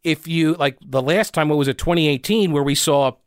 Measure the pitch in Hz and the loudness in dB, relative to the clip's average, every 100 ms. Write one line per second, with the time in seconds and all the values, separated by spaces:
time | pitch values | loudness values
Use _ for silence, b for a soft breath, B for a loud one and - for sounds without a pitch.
0 | 170 156 160 165 156 170 143 135 - 131 | -2 -4 -2 0 0 0 -2 -4 -4 -2
1 | 131 180 214 - 151 151 139 131 - 170 | 0 0 0 0 0 2 0 -2 0 2
2 | 151 139 - 220 190 147 143 139 - 143 | 2 0 0 0 2 0 0 0 0 2
3 | 139 131 | 0 -4